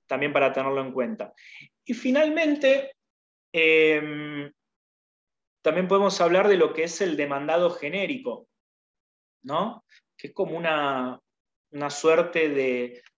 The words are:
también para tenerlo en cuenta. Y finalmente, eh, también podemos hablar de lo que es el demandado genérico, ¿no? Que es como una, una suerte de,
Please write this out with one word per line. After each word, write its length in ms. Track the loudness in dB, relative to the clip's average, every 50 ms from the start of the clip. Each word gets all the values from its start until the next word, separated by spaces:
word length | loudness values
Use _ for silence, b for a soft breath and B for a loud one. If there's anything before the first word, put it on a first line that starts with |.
| _ -8
también 260 | -4 -4 -2 0 0
para 180 | 2 2 2
tenerlo 300 | 2 0 -2 -2 -2 -2
en 100 | -4 -4
cuenta. 420 | -4 -4 -4 -4 -4 -8 -12 -14 B B B B B B B B _ _ _
Y 80 | -8 -8
finalmente, 1000 | -6 -2 0 2 2 2 2 2 0 0 0 0 2 4 4 4 2 0 -4 -12 _ _ _ _ _ _ _ _ _ _ _ -2
eh, 1000 | 2 4 4 6 6 6 4 4 2 -2 -4 -8 -10 -10 -10 -10 -10 -10 -12 -14 _ _ _ _ _ _ _ _ _ _ _ _ _ _ _ _ _ _ _ _ _ -2
también 240 | 0 0 0 0 2
podemos 320 | 2 2 4 2 2 2
hablar 260 | 2 4 4 4 4 6
de 100 | 6 6
lo 160 | 4 2 2
que 100 | 0 -4
es 180 | -4 -4 -4
el 160 | -4 -2 -2 -2
demandado 520 | -4 -4 -4 -4 -4 -2 0 2 2 0
genérico, 760 | 0 -2 -8 -8 -6 -4 -4 -4 -6 -6 -8 -8 -10 -10 -12 _ _ _ _ _ _ _ _ _ _ _ _ _ _ _ _ _ _ _ -12
¿no? 400 | -6 -4 -4 -4 -4 -6 -12 _ b b b b _ _ -18
Que 100 | -18 -10
es 60 | -6
como 240 | -6 -4 -4 -4 -4
una, 640 | -2 -2 0 0 0 0 -2 -2 -4 -6 -8 -12 _ _ _ _ _ _ _ _ _ _
una 180 | -10 -8 -8 -6
suerte 600 | -6 0 2 4 4 4 4 0 0 0 0 0
de, 520 | 0 0 0 0 0 -2 -4 -6 -10 -14 -20 _ _